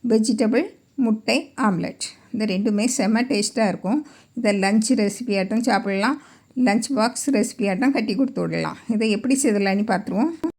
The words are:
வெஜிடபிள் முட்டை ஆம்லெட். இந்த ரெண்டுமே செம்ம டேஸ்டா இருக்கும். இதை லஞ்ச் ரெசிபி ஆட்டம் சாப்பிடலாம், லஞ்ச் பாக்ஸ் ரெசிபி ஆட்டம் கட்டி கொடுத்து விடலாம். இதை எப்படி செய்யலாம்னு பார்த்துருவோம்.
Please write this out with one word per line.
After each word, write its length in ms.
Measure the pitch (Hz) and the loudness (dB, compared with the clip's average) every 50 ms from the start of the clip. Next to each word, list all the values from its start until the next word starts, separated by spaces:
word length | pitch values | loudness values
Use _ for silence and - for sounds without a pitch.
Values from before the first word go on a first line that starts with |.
| - 240 220 | 0 2 2
வெஜிடபிள் 520 | 220 214 220 226 - 233 214 - 240 339 415 - _ _ _ _ - 262 | 2 4 2 2 2 2 2 2 2 0 -2 -8 _ _ _ _ -2 0
முட்டை 320 | 226 220 220 - - 226 277 - - _ - 254 | 0 0 0 0 0 0 0 -2 -4 _ -2 0
ஆம்லெட். 400 | 214 190 165 170 - - _ - - - - _ - - | 0 0 0 -4 -6 -8 _ -12 -12 -12 -18 _ -10 -6
இந்த 140 | 208 214 214 185 | -4 -2 -2 -2
ரெண்டுமே 340 | 185 202 220 208 202 214 - - | 0 0 0 0 2 0 0 0
செம்ம 260 | - - 196 220 226 247 254 | 0 0 2 2 2 2 0
டேஸ்டா 360 | - 208 202 - - 247 220 202 175 | 0 -2 -2 -2 0 0 0 0 0
இருக்கும். 280 | - - - 226 302 302 - - - - _ _ - | -2 -2 -2 -2 -2 -2 -6 -16 -20 -20 _ _ -2
இதை 160 | 233 214 202 202 190 | 0 0 2 2 2
லஞ்ச் 260 | 196 208 220 220 - 269 220 214 | 4 4 2 4 4 2 2 2
ரெசிபி 360 | 202 202 - 247 - 202 196 185 | 0 -2 -4 -4 -2 -2 -2 0
ஆட்டம் 220 | 190 220 226 240 262 | 0 -2 0 2 2
சாப்பிடலாம், 500 | 220 196 196 202 196 190 202 240 294 302 - - - - _ _ _ 254 254 240 | 0 0 0 0 -2 0 0 -2 -2 -4 -8 -20 -20 -20 _ _ _ 0 2 2
லஞ்ச் 220 | 202 240 226 - 277 240 | 2 2 0 -2 0 0
பாக்ஸ் 280 | 214 240 240 - - - 269 | 0 0 -2 -4 -4 0 0
ரெசிபி 340 | 214 208 214 - - 214 196 190 | 0 0 0 -2 -4 -2 -2 0
ஆட்டம் 200 | 180 - 269 277 247 | 0 0 0 2 0
கட்டி 180 | 226 220 202 208 269 | 0 -2 0 0 0
கொடுத்து 200 | - - 185 175 | -2 -2 -4 -4
விடலாம். 340 | 165 160 165 160 156 156 - - - 233 | -2 -2 -2 -4 -4 -6 -10 -6 -4 -2
இதை 140 | 208 226 226 208 - | 0 2 0 0 0
எப்படி 180 | - 247 277 269 - | 0 0 0 2 2
செய்யலாம்னு 420 | 262 208 202 202 196 190 202 208 220 196 | 2 2 2 2 2 0 0 0 0 -2
பார்த்துருவோம். 420 | 185 208 - - 196 254 330 339 - - 330 - | -2 -2 -4 -2 0 0 0 -2 -4 -6 -8 -8